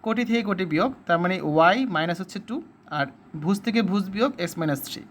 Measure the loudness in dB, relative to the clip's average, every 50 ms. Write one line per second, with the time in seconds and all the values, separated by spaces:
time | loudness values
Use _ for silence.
0 | -2 -2 -2 -2 0 0 0 0 0 -2 -2 -2 -2 0 2 2 0 0 -2 -6
1 | 0 0 2 2 2 0 0 0 -2 2 4 6 6 6 6 4 0 0 0 0
2 | 0 0 -2 -4 -6 -10 -10 -12 -8 -8 -8 -8 -8 -12 -20 _ _ -8 -2 -2
3 | -2 -4 -4 -20 -20 -14 -12 -4 0 0 0 0 0 0 2 2 2 2 0 0
4 | 0 -2 0 0 0 0 0 -2 -6 -6 -4 -2 0 0 0 -2 -4 -10 -12 -12
5 | -14 -18